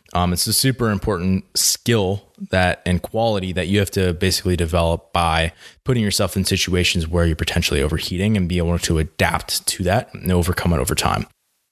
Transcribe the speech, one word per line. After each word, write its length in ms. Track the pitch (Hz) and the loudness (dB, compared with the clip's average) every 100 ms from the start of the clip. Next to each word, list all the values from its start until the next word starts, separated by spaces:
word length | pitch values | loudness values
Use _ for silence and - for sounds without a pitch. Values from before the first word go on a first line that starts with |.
| _ | _
Um, 200 | 87 90 | -2 0
it's 140 | 87 113 | 0 0
a 60 | |
super 360 | - 135 123 113 | 0 0 0 -2
important 560 | 101 - 90 92 95 - | 0 -2 -2 0 0 -2
skill 760 | - - - 117 113 92 98 - - 196 | -2 -2 -2 0 2 2 -2 -8 -16 -2
that, 320 | 92 90 - | 2 2 0
and 160 | 90 87 | 0 -2
quality 500 | - 110 113 101 92 | 0 -2 0 0 -2
that 140 | 87 85 | -4 0
you 120 | 101 | 0
have 120 | 98 | 0
to 220 | 98 92 | 0 0
basically 420 | 82 92 - 92 | 0 0 0 0
develop 580 | 87 82 85 85 82 - | 0 0 2 2 0 -2
by 380 | 87 85 82 82 - - - | 0 2 2 0 -4 -20 -8
putting 160 | - 120 | -2 0
yourself 340 | 104 - 95 | 0 0 0
in 100 | 98 | 0
situations 640 | 90 95 - 90 90 87 80 | 0 -2 0 0 2 0 -2
where 180 | 85 | 2
you're 100 | 85 | 2
potentially 460 | 78 - 87 - 73 | 0 0 0 0 0
overheating 560 | 73 82 - 87 104 104 | 0 -2 -4 -2 0 2
and 120 | 85 | 0
be 80 | 87 | 0
able 220 | 85 85 | 0 0
to 180 | - 80 | 0 0
adapt 720 | 78 - 87 - - - - | 0 -2 -2 -2 -4 -6 -4
to 160 | - | -2
that 280 | 90 110 - | 0 0 -2
and 180 | - - | -6 0
overcome 420 | 90 85 - 87 | 2 2 0 0
it 60 | 80 | 0
over 160 | 67 | 0
time. 320 | - - 52 - _ _ _ _ | -2 0 -2 -6 _ _ _ _